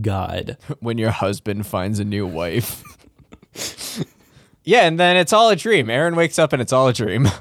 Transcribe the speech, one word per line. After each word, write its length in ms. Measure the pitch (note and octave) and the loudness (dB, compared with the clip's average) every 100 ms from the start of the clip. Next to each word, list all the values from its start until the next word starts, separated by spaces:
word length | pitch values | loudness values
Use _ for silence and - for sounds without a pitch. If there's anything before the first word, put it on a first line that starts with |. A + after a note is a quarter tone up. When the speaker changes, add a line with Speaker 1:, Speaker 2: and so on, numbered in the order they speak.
Speaker 1:
God." 560 | G#2+ G2 F2+ F2+ G2 - - | -2 -2 -4 -6 -8 -12 -12
Speaker 2:
<laughs> 120 | C#3+ | -10
When 180 | A#2 A#2 | -6 -2
your 120 | A2 | -2
husband 520 | - G2+ G2 G#2+ G2+ G2+ | 0 -2 -2 -6 -6 -4
finds 340 | G2 F#2+ G#2 | -4 -2 -4
a 40 | |
new 220 | G2+ G#2 F#2+ | -4 -4 -4
wife. 560 | D#2+ E2+ G#2 G#2 - - - _ _ _ - _ | -6 -4 -2 -4 -10 -18 -20 _ _ _ -20 _
<laughs> 500 | - - - - A3 - _ _ _ _ _ D#3 | -14 -12 -12 -12 -10 -12 _ _ _ _ _ 2
Yeah, 200 | A#3 F3 | 4 4
and 120 | E3 | 4
then 180 | F3+ F3+ | 4 4
it's 140 | E3+ | 4
all 160 | G#3+ A3+ | 4 4
a 60 | F#3+ | 2
dream. 340 | A#3 G3 A2 | 2 0 2
Aaron 260 | B2 E3+ E3+ | 0 0 2
wakes 220 | E3 - | 0 2
up 140 | D#3 | 0
and 80 | C3+ | 0
it's 100 | A#2 | 0
all 160 | C3 C3 | 2 2
a 40 | |
dream. 360 | A#2+ G#2+ G#2+ B2 - | 2 -2 2 2 0